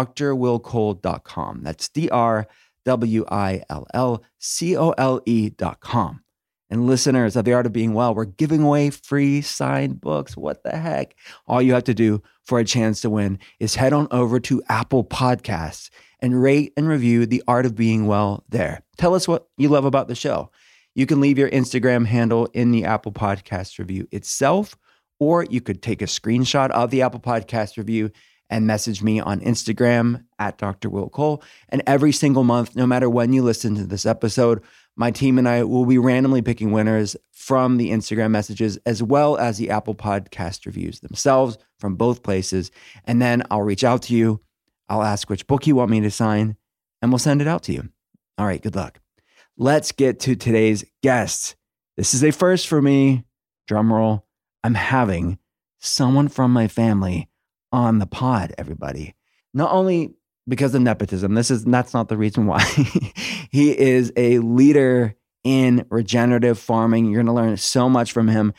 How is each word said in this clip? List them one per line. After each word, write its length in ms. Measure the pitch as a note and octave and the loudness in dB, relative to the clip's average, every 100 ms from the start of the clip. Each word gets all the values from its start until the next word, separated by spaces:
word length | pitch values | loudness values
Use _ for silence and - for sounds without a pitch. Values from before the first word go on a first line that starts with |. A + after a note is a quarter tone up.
| B2 - | 0 -4
R 100 | C#3+ | -4
will 260 | C3+ B2 A#2 | 0 0 -2
cole 360 | - A#2+ G#2+ F#2 | -2 -2 -2 -2
dot 280 | F2+ - - | -6 -6 -10
com. 360 | - - - | -10 -10 -10
That's 280 | D#2 D#2+ - | -12 -10 -8
D 200 | D3 D#3+ | -4 -2
R 380 | A#2+ A#2 A2 G#2+ _ _ _ B2+ | 0 0 0 -4 _ _ _ -2
W 380 | B2 A#2 A2 - | 0 0 -2 -2
I 320 | G2+ G2 F#2 - | -4 -4 -4 -8
L 160 | D2 - | -14 -6
L 300 | - B2+ A#2 _ - | -4 -2 -4 _ -14
C 360 | - - E3+ F3+ | -10 -6 -2 0
O 160 | E3 - | 0 0
L 240 | C3 C3 - | 0 -2 0
E 240 | A#2 G#2+ | 0 -2
dot 280 | - F2+ - | -4 -8 -8
com. 440 | - B2 F2 D2+ _ _ _ _ - | -6 -4 -4 -8 _ _ _ _ -8
And 160 | A2 B2 | -2 0
listeners 480 | B2+ D3 B2+ A2+ A#2+ | 0 2 0 0 0
of 100 | A2 | 0
The 80 | |
Art 140 | B2 A#2+ | 0 0
of 40 | |
Being 220 | A2 A2+ | -2 -2
Well, 220 | A2 A#2+ G#2+ | 0 0 -2
we're 100 | G#2 | -6
giving 380 | - D#3 D#3 | -4 -2 2
away 260 | D3 D3 C#3+ | 2 2 0
free 520 | - - C#3+ C#3 C#3+ | -4 -6 -2 0 -2
signed 580 | C#3 - C3+ C3+ C#3 C3 | -4 -6 -4 -2 -4 -6
books. 340 | - D2+ C#3 - | -6 -6 -6 -10
What 280 | C#2 - | -10 -8
the 80 | - D#3+ | -8 -8
heck? 380 | E3 - - _ - - - | -6 -6 -8 _ -20 -16 -4
All 160 | B2 | 0
you 140 | B2+ B2 | 2 2
have 80 | |
to 100 | B2 | 0
do 300 | G#2+ A2+ G#2 - _ | 0 2 0 -6 _
for 140 | - A#2+ | -4 -2
a 80 | A2 | 0
chance 340 | B2 A2 G#2 | 0 0 -2
to 100 | A#2 | -2
win 260 | G#2+ G2+ F#2+ - - | -2 -2 -4 -10 -8
is 160 | A2 - | -6 0
head 180 | C3 | 2
on 140 | D3 D3 | 2 0
over 300 | B2 A#2+ B2 | 0 0 0
to 240 | - B2+ - | -2 -4 0
Apple 340 | A2 - C3+ | -2 0 0
Podcasts 880 | G2 - B2+ A#2+ - F2 D#2 - - _ _ - | 0 0 0 0 -4 -6 -6 -12 -20 _ _ -6
and 220 | B2+ B2 | -2 2
rate 320 | C3+ C#3+ D3 - | 4 4 0 -2
and 120 | D#3+ | 0
review 400 | D3+ A#2+ A#2 A2+ | 2 2 2 2
The 160 | A#2+ - | 0 0
Art 200 | B2 B2+ | 0 0
of 80 | A2 | 0
Being 320 | A2+ A2 G#2+ | 0 2 0
Well 360 | G#2 G#2 G2+ - | 0 0 -4 -6
there. 320 | A2+ D#2 - _ - | -4 -4 -6 _ -2
Tell 160 | F3 | 0
us 140 | F#3 F3 | 2 0
what 220 | E3 _ - | -4 _ -2
you 140 | C#3+ | 2
love 160 | C#3+ C3+ | 4 2
about 220 | C3+ B2 | 0 -2
the 80 | A#2+ | -6
show. 340 | D3 E2+ - _ _ _ _ - | -4 -4 -8 _ _ _ _ -2
You 120 | C3 | 0
can 120 | C#3+ | 2
leave 200 | C#3+ C3+ | 2 2
your 100 | C#3 | 2
Instagram 560 | C3 B2 B2+ B2 B2 A2 | 2 0 0 0 2 2
handle 400 | A#2+ A#2 A#2 A#2 | 0 2 0 0
in 160 | - A#2+ | 0 2
the 160 | A#2 F2+ | 2 0
Apple 260 | G#2+ A2 | -4 -6
Podcast 680 | G2+ G#2 G2 - F#2 F#2+ - | -6 -4 -4 -6 -10 -10 -12
review 280 | F#2 F#2+ - | -10 -8 -8
itself, 640 | G2+ - - C#3 F#3 G#3 - _ _ _ - | -12 -10 -2 0 0 -4 -12 _ _ _ -4
or 240 | D3 E3+ | 0 0
you 160 | E3 - | 0 -6
could 220 | - F#2 | -6 -8
take 220 | - G#2 | -6 -6
a 20 | G2 | -6
screenshot 640 | - A2 A#2+ B2+ C#3+ C3+ | -6 -2 0 0 0 0
of 220 | - A#2+ | 0 0
the 100 | C3 | 0
Apple 180 | B2+ A2+ | 0 -2
Podcast 580 | B2 A#2 - A#2 G#2 - | -4 -4 -4 -6 -6 -8
review 340 | G#2 A2+ G#2+ - _ _ - | -4 -4 -4 -8 _ _ -6
and 200 | A2+ A2 | -2 0
message 340 | G#2+ A#2 G2 | 0 -4 -4
me 180 | A2 G#2+ | -2 0
on 200 | - F#2+ | -2 -4
Instagram 840 | - A#2 - G#2+ B2 A#2+ A#2 A#2+ _ - | -2 -2 -4 0 2 2 0 -4 _ -8
at 220 | G#2 - | -8 -6
Doctor 320 | G2+ G2 G#2 | -8 -6 -8
Will 180 | G2 F#2+ | -6 -8
Cole. 320 | - D3+ D3 - - - | -4 -4 -4 -10 -20 -8
And 120 | C#3 - | -4 2
every 240 | C#3 D3 | 4 4
single 320 | C#3 D3 C3+ | 2 2 4
month, 320 | B2 A#2+ A2+ B2 | 4 2 0 -2
no 100 | B2+ | 0
matter 240 | B2 B2+ | 2 2
when 240 | A#2+ A#2+ | 2 2
you 80 | C3 | 2
listen 320 | A#2+ A2 A2+ | 2 0 -2
to 140 | G#2+ F#2 | -4 -4
this 180 | G2 A2+ | -4 -2
episode, 560 | A2+ A2+ C3 A#2+ A2+ - _ _ - | 0 -2 2 2 2 -4 _ _ -4
my 140 | A#2 | -4
team 300 | A#2 C3+ B2+ | 0 2 2
and 100 | B2 | 2
I 140 | A#2+ | 2
will 240 | A2 B2+ B2 | 0 0 4
be 100 | B2+ | 4
randomly 460 | B2+ B2+ C3 C3 | 4 2 2 0
picking 280 | A#2 A2+ G#2+ | 0 -2 0
winners 460 | G#2+ G#2+ A2 G#2 - _ | 0 2 0 -2 -8 _
from 460 | - - C3 B2+ B2 | -14 -2 0 2 2
the 120 | A2+ | 0
Instagram 400 | A2 - A2 A2 | -2 -2 -2 0
messages 480 | G#2+ G#2 G#2 A2+ F#2+ A#2+ | 0 -2 -4 -4 -2 -4
as 160 | G#2+ | -2
well 340 | A2+ C#3 D3 D3 | 0 2 2 0
as 220 | A#2+ G#2 | -2 -4
the 140 | G#2 | -4
Apple 240 | G#2+ - G#2 | -4 -6 -8
Podcast 720 | G#2+ G2+ F#2 - E2+ - G2 | -4 -4 -6 -10 -10 -10 -12
reviews 320 | G2 E2+ - | -10 -10 -12
themselves 580 | - A2+ C#3 C3 C3 A2 _ - | -14 -4 2 2 2 -4 _ -10
from 160 | G#2 F#2 | -8 -2
both 260 | A#2+ A#2 | -2 -2
places. 480 | - F#2+ F#2+ F#2+ F2 _ - - - | -4 -4 -2 -4 -6 _ -20 -14 -2
And 140 | A#2+ | 0
then 220 | B2 A#2+ - | 2 0 0
I'll 140 | G#2 | -2
reach 200 | G#2 G2 | -2 0
out 200 | B2 B2 | 2 0
to 100 | - A#2 | 0 2
you. 260 | A2 G#2+ _ _ _ _ - | 2 0 _ _ _ _ -6
I'll 140 | G#2 | -2
ask 260 | G#2+ G2+ - | -2 -2 -4
which 200 | G2+ - | -8 -2
book 180 | C#3 D#3 | 0 2
you 100 | C3 | 2
want 140 | A#2 | 4
me 120 | A2 | 2
to 100 | G#2+ | 0
sign, 440 | - A2+ G#2 G#2+ G#2+ _ _ _ - | -2 0 0 -2 -6 _ _ _ -4
and 100 | A#2 | 0
we'll 60 | B2+ | 0
send 240 | D3 C#3+ | 2 0
it 60 | D3 | 0
out 160 | F3 | -4
to 100 | - | -6
you. 160 | B1+ - _ _ _ _ - | -8 -10 _ _ _ _ -4
All 80 | G#2 | -4
right, 160 | F2 | -2
good 140 | G#2+ F#2+ | -6 -6
luck. 240 | C#2 _ _ _ _ _ _ - | -8 _ _ _ _ _ _ -2
Let's 360 | B2+ D3+ C#3+ | 2 2 0
get 280 | - C3 G#2+ | 0 0 0
to 140 | - B2 | -2 -2
today's 480 | A#2+ A2+ A2 G#2 - _ | 2 4 4 0 -6 _
guests. 520 | C3+ B2 F2 - - - _ _ _ - | 0 0 -2 -6 -8 -14 _ _ _ -6
This 200 | F#2+ B2+ | -2 2
is 80 | |
a 80 | D3+ | 2
first 360 | - F3+ F3+ - | 2 2 2 2
for 140 | D#3 | 2
me. 420 | C#3 C#3 C#3 B2+ - _ _ _ - | 4 4 4 2 -4 _ _ _ -4
Drum 260 | G#2+ A2+ | 0 2
roll. 320 | A2 A2 G#2+ _ _ _ _ | 2 2 0 _ _ _ _
I'm 100 | A2+ | -2
having 640 | G#2+ - C3 A2+ E2+ E2+ F#2+ _ _ _ _ | 0 0 0 0 0 -2 -6 _ _ _ _
someone 500 | - - B2+ C3+ C#3+ | -6 -2 2 2 2
from 240 | - B2+ | 2 2
my 160 | B2 A2 | 2 2
family 640 | - A2+ G2+ F#2+ F2 - _ _ _ - | 0 0 2 0 -4 -8 _ _ _ -6
on 280 | B2+ A#2 A2+ | 0 2 0
the 80 | G2 | -2
pod, 480 | - B2+ A#2 F2 - | -4 -2 -2 -2 -8
everybody. 560 | - - C#2 C#2 D2 - _ _ _ | -12 -10 -10 -10 -12 -16 _ _ _
Not 180 | C3 D#3+ | -4 0
only 440 | F#3 F#3+ F3 D3+ _ _ _ - | 2 2 0 -2 _ _ _ -6
because 260 | B2+ C#3 | -2 2
of 80 | C3 | 4
nepotism, 540 | B2 A2 G#2 F#2 G2 A2 | 2 2 -2 -2 0 0
this 160 | A#2 | 0
is, 140 | A#2+ A2+ | 0 2
that's 280 | B2 B2 | 0 0
not 140 | A#2+ A2 | -4 -4
the 80 | G#2+ | -2
reason 300 | G#2+ A2 G#2 | -2 0 0
why. 160 | D#2+ | 2
<laughs> 500 | - - C3+ E3 B2+ - - F3+ D3+ | 0 0 0 -2 -6 -10 -10 -10 -4
He 260 | C3+ D3 - | 2 2 4
is 340 | C3+ B2+ A#2 A#2+ | 4 4 2 2
a 240 | A#2+ B2 | 4 4
leader 760 | A#2 A#2+ C#3 D3 C3 B2+ A2+ - _ _ | 4 6 6 6 4 4 0 -4 _ _
in 420 | B2+ C3 B2+ B2 - | 0 2 4 2 0
regenerative 640 | A2+ G2+ A#2+ A#2+ A#2+ A#2+ A2 | -4 0 2 2 4 2 0
farming. 480 | - A2+ A2+ A2+ A2+ | 0 0 2 2 2
You're 160 | G#2+ | 2
gonna 140 | A#2 A#2+ | 0 0
learn 200 | A2+ G2+ | 0 -2
so 300 | - C3 B2+ | -2 2 4
much 240 | B2 A#2 | 2 2
from 160 | A#2+ A2+ | 0 2
him. 240 | A2 G#2+ | 2 0